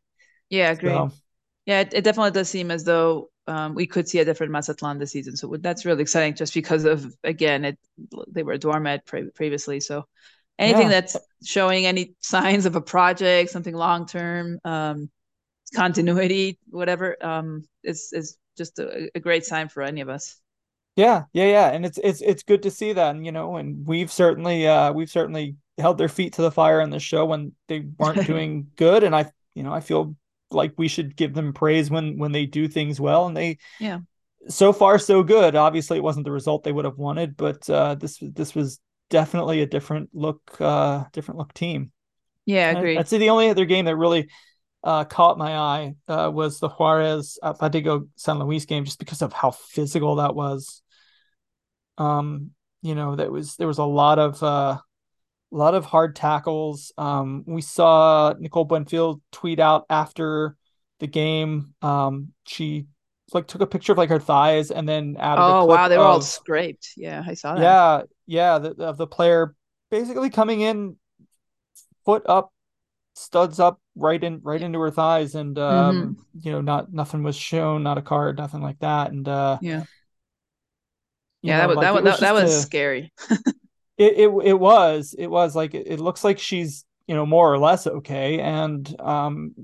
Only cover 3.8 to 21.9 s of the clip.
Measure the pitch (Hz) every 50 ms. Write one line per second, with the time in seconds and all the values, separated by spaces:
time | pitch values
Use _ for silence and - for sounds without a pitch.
3.8 | 180 175 - 185 160 - - 170 156 160 156 - 160 151 151 147 147 - 143 -
4.8 | 147 147 143 143 143 139 - 143 135 131 131 - - - - 156 175 175 175 -
5.8 | - 175 165 143 151 - - 165 156 151 147 - 156 151 - 170 156 - 160 156
6.8 | 156 156 156 147 135 123 - _ - 160 165 156 156 151 143 139 147 143 143 _
7.8 | _ _ _ - 151 - - - - - 165 170 156 143 - - - 156 151 156
8.8 | 151 147 143 139 _ - - - - 90 _ - 156 151 143 147 - 147 139 139
9.8 | 135 - 147 147 151 _ _ _ _ _ _ _ _ _ _ - 196 220 233 220
10.8 | 226 214 202 180 - - - - _ _ _ _ - - - 196 190 185 185 185
11.8 | 185 185 185 185 180 180 _ _ - - 202 185 180 190 196 202 190 185 165 165
12.8 | 156 - - 180 180 180 180 185 196 180 180 175 175 175 180 180 165 175 165 165
13.8 | 170 175 175 170 170 - - 175 170 170 175 175 170 170 170 - - 170 160 156
14.8 | 156 151 147 147 147 147 _ _ _ _ _ _ _ _ _ _ _ - - -
15.8 | 185 180 170 202 175 175 175 185 190 180 196 196 190 190 185 _ _ _ - 175
16.8 | 175 180 180 170 185 180 170 - 170 165 160 160 156 160 156 156 151 _ _ _
17.8 | - - 165 156 - - 165 165 156 156 - _ _ _ _ - 170 165 _ -
18.8 | - - 50 - 160 156 - 170 165 175 170 165 165 - 165 156 156 151 - 143
19.8 | 139 139 151 147 135 131 135 143 - - - _ _ _ _ _ _ _ _ _
20.8 | _ _ - 190 202 240 226 170 147 _ - 170 190 202 202 208 190 139 131 165
21.8 | 175 175